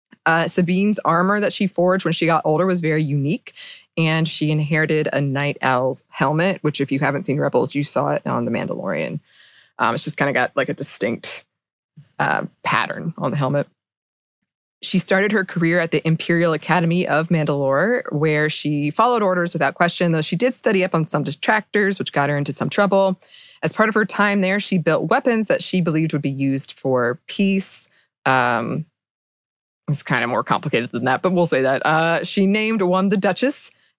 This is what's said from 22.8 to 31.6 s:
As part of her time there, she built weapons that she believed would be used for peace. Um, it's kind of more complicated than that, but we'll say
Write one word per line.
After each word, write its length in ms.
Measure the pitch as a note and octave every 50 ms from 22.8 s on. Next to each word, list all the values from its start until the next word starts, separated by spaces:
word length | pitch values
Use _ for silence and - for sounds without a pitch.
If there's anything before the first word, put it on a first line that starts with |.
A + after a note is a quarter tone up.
| G3+ F#3+ G3 G3 G3 F#3+ F#3 - _ - - - - - - _ -
As 100 | D#3+ -
part 160 | - G#3+ A3
of 60 | G#3
her 100 | G#3+ G#3+
time 360 | - - - G3+ G#3 G3+ G3+
there, 180 | F#3 F#3 G3 G#3
she 180 | - - G3
built 320 | F3+ D3+ E3+ D#3 - - E3
weapons 380 | A3 C4+ - B3+ A#3 A3 G#3+
that 160 | - D#3 - -
she 180 | - - F#3
believed 320 | E3 F3 D#3 D#3+ D#3+ D#3 -
would 80 | F#3
be 80 | D3 C#3
used 440 | C3+ C3+ C#3 C3+ C3+ C3+ - - -
for 460 | _ - C3+ B2+ B2 A#2+ A#2+ B2+ - _
peace. 640 | - - - G3+ G3 G3 G3 F#3+ - - - - - _ _ _ _ _ _ -
Um, 580 | C3+ C3 B2+ B2 B2 A#2+ A2+ A#2 A2+ A#2 D#3 D#3 - _ _ _ _ _ _ _ _ _ _ _ _ _ _ _ _ _ _ _ -
it's 140 | C#3+ - -
kind 200 | - C#3 A#2+ A#2
of 60 | B2
more 140 | B2 G#2+ -
complicated 480 | - A2 G2+ - D3 - A#2 A#2+ -
than 140 | - A#2 A#2+
that, 160 | C3 C3 -
but 100 | - F#3 F#3
we'll 120 | F3 F3
say 160 | D#3+ D#3 C3